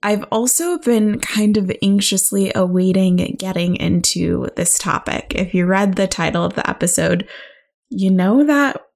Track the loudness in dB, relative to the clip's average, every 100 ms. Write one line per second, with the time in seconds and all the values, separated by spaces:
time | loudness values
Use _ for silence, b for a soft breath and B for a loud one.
0 | -2 -2 -2 -2 0 0 -2 -2 0 2
1 | 2 0 -2 0 2 2 0 0 2 2
2 | 2 0 0 0 0 0 0 2 2 4
3 | 4 2 0 -6 -6 -2 -2 -2 0 0
4 | 0 -2 -2 -2 -4 -4 -2 -2 -2 -4
5 | -4 -6 -6 -4 -2 0 2 2 0 0
6 | -2 -2 -2 -2 -2 -2 -4 -2 -2 0
7 | 0 0 B B B B B _ -10 -2
8 | 2 4 4 4 4 2 0 -2 -12